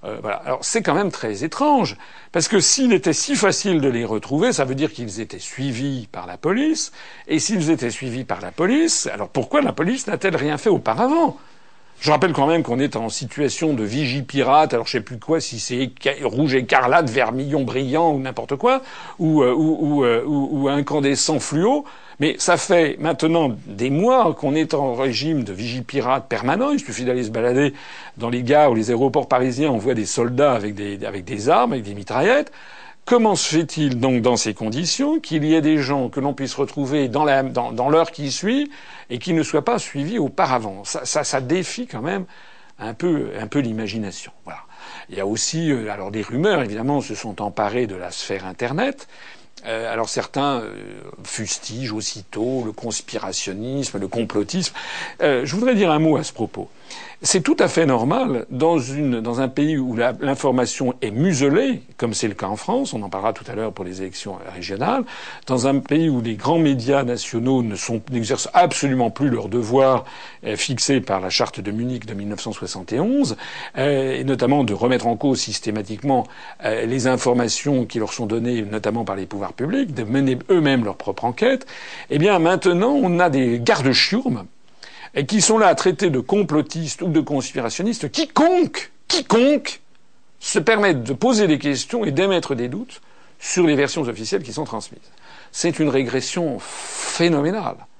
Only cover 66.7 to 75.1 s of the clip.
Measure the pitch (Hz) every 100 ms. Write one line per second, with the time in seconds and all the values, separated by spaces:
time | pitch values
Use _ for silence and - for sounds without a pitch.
66.7 | 135 117 139 123 120 - 117 123 131 117
67.7 | 98 - 117 - 123 110 127 - - 175
68.7 | - 139 131 117 - 139 120 104 120 107
69.7 | 131 135 127 - - - - - 104 -
70.7 | 123 - 135 92 98 92 - 117 - 98
71.7 | 107 123 123 101 98 101 104 117 104 92
72.7 | 95 87 117 196 277 220 110 - - -
73.7 | - 139 139 135 131 131 131 123 147 120
74.7 | 98 120 123 117